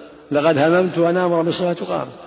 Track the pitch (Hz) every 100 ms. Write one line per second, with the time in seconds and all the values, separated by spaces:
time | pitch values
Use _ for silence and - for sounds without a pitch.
0 | - - - 143 151 151 156 175 185 170
1 | 170 180 180 170 165 165 180 175 185 170
2 | 131 123